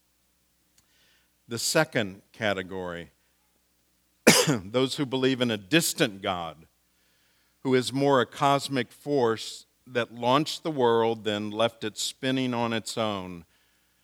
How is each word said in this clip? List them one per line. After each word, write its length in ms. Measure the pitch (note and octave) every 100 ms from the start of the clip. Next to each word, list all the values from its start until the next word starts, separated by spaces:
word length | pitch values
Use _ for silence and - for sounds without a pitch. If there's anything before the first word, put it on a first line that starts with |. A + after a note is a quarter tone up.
| _ _ _ _ _ _ _ _ _ _ _ _ _ _ -
The 120 | A#2
second 640 | - E3 D#3 C3 G2 F#2+ _
category, 760 | - A2 F#2+ F#2 F#2+ F2+ E2+ D#2+ _ _ _ _ _ _ _ _ _ _ _ -
<coughs> 220 | D#4 C#4
those 480 | A#2+ F#2 B2 C3 -
who 80 |
believe 380 | C3+ C3 C3 B2+
in 80 | B2
a 80 | G#2+
distant 640 | F#2+ D#3+ - - C3 G2
God 340 | G2+ F2+ D#2+ D2+ E2 _ _ _ _ _ _ _ _ _
who 140 | C#3
is 180 | B2+ A2+
more 280 | C3 C#3 C3+
a 60 | A#2
cosmic 640 | - C#3 C#3 - C3+ A2+
force 760 | - C#3+ C#3+ A#2 A2 - - - _ -
that 280 | B2 A2
launched 480 | A#2 A#2+ C3+ D#3 -
the 80 | E3+
world 540 | D3 A#2+ A2+ A2+ A2+
than 260 | G#2+ G#2 G#2+
left 340 | G#2+ A#2 -
it 140 | A2 -
spinning 560 | - - C3 C3 B2+
on 180 | A#2+ A#2
its 240 | A2+ - -
own, 480 | A2 G2 F#2 F2 - _ _ _ _ _